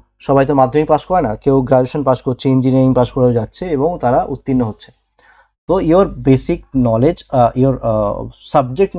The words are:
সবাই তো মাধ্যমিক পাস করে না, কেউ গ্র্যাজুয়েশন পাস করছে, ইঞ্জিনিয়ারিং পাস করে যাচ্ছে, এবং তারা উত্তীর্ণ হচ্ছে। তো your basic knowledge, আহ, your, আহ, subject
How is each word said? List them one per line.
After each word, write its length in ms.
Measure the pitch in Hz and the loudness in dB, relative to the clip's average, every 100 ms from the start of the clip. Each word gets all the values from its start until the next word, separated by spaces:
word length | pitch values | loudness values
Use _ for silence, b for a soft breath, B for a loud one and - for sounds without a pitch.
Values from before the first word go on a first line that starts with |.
| _ _ | _ _
সবাই 260 | - 139 139 | 0 0 2
তো 80 | 139 | 2
মাধ্যমিক 320 | 127 151 156 | 2 0 0
পাস 180 | 147 - | -2 0
করে 160 | 180 | -2
না, 100 | 120 110 | -2 -2
কেউ 200 | 139 135 | 0 0
গ্র্যাজুয়েশন 420 | 127 131 127 156 | 2 0 0 -2
পাস 180 | 131 127 | -2 -2
করছে, 240 | 135 123 135 | -4 -4 0
ইঞ্জিনিয়ারিং 440 | 131 131 131 131 | 0 2 2 2
পাস 160 | 127 120 | 2 0
করে 220 | 135 123 | 0 0
যাচ্ছে, 300 | 117 110 - 185 | 0 -4 -8 -6
এবং 240 | 135 160 175 | -2 -2 -2
তারা 160 | 120 139 - | -2 -2 -2
উত্তীর্ণ 360 | 131 - 131 | -6 -4 -2
হচ্ছে। 300 | 113 - - _ _ _ b b b _ - | -2 -6 -18 _ _ _ b b b _ -4
তো 40 | 185 170 | 0 2
your 140 | 180 190 127 131 | 2 2 0 2
basic 320 | 131 - 170 - 135 120 | 2 0 -6 -4 -2 0
knowledge, 360 | 113 143 175 - | 2 0 -2 -2
আহ, 200 | 131 117 127 | 0 2 2
your, 140 | 135 127 | 0 0
আহ, 480 | 120 107 104 - 117 - - | -2 -2 -2 -4 -10 -14 -2
subject 380 | 151 127 131 196 | -2 0 -2 -2